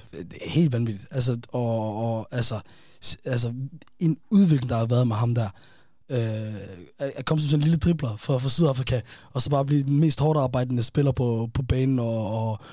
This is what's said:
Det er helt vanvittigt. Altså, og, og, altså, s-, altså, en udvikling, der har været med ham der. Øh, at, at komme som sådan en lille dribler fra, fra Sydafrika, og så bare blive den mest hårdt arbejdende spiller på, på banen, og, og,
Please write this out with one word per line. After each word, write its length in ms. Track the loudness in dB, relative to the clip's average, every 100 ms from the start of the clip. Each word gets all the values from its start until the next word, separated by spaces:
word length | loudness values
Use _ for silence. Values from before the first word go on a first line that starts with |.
| -16
Det 220 | -14 -12 -12 -2
er 40 |
helt 220 | 0 2
vanvittigt. 360 | 0 -2 -6 -8
Altså, 280 | -4 -2 -4 -6
og, 480 | -4 -2 -2 -4 -4 -4 -4
og, 120 | -6
altså, 300 | -4 -2 -4 -10 -20 -20 -8
s-, 140 | -6 -6
altså, 280 | -4 -2 -2 -6 -10 -12 -16 -2
en 160 | 0 0 2
udvikling, 400 | 4 6 4 2
der 60 | -2
har 100 | 2
været 220 | 2 2
med 80 | 2
ham 180 | 0
der. 140 | 0 -2 -6 -20 -20 -20 -20 -6
Øh, 80 | -4 -2 -4 -8 -10 -14 -16 -16 -8
at, 140 | -8 -4
at 80 |
komme 160 | -2 0
som 80 | 2
sådan 100 | 2
en 40 |
lille 120 | 4 4
dribler 380 | 2 2 -2 -4
fra, 220 | -2 0
fra 100 | 0
Sydafrika, 520 | 2 2 2 0 -2 -4 -16 -8
og 100 | -4
så 80 | 0
bare 140 | 0
blive 180 | 2 2
den 180 | 4 4
mest 200 | 4 4
hårdt 180 | 2 2
arbejdende 440 | 2 0 0 0
spiller 300 | 0 2 2
på, 380 | 2 0 0 -2
på 80 | -2
banen, 360 | 0 2 2 2
og, 500 | 0 -2 -2 -2 -4
og, 100 | -6 -10